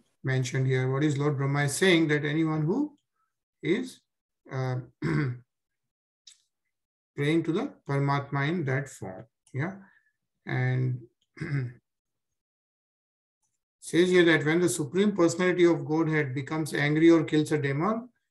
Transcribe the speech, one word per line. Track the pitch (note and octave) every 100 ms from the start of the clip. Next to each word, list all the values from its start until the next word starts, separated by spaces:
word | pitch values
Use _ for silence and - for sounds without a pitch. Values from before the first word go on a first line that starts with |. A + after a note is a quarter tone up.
| _ _
mentioned | C3+ C3 B2+ C3+ C3
here. | C3 B2+
What | C3+
is | D3+ C#3
Lord | D3 C3+
Brahma | C#3 C#3+
is | C#3+
saying | - F#3+ E3+ D#3+
that | D3
anyone | D3 D3+ D#3+ D#3
who | D3+ A#3 D4+ - _ _ _ _ _ _
is, | D3+ G#3 C4 - _ _ _ _ -
uh, | C3 C3 B2+ - -
<clears throat> | D3+ D3+ C#3 B2 - _ _ _ _ _ _ _ - - _ _ _ _ _ _ _ -
praying | C#3+ E3
to | D#3+
the | E3+ C#4+ - -
Paramatma | C#3 C#3 C#3 C3+ C#3+ C#3+
in | F#3
that | C3+ C3 C#3
form. | - F#2+ F#2 B2 _ _
Yeah. | C3+ E3 G3 - _ _ _ _ _ -
And | B2+ B2+ B2+ B2+ B2 - _ _ -
<clears throat> | D#3+ C#3+ B2 B2 _ _ _ _ _ _ _ _ _ _ _ _ _ _ _ _ _ _ _ _
says | - D#3 F3+
here | F3+
that | E3+ D#3
when | C#3+ E3
the | F3
Supreme | - C#3 E3+ G#3
Personality | G3+ E3+ E3 F#3 F3
of | E3+ D#3 C#3
Godhead | D#3 D#3+ D#3 C#3+
becomes | B2+ C3 D#3 D3+
angry | - D3 D3+ E3
or | E3
kills | D3+ D3+ D3+
a | D3+
demon, | C#3 C#3 F#3 A#3 - _ _